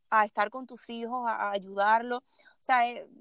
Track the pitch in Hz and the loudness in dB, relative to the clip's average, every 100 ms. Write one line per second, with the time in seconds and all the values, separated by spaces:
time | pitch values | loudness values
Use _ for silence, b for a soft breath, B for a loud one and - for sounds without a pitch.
0 | _ 220 214 - 208 254 254 240 - 233 | _ 2 2 0 -2 -2 -12 -16 -12 -8
1 | 233 247 233 220 202 202 190 196 202 226 | -6 -4 -2 -2 -2 -2 -6 0 4 4
2 | 240 240 - _ - _ - 254 240 233 | 2 -6 -8 _ -20 _ 2 2 2 -2
3 | 156 - | -14 -18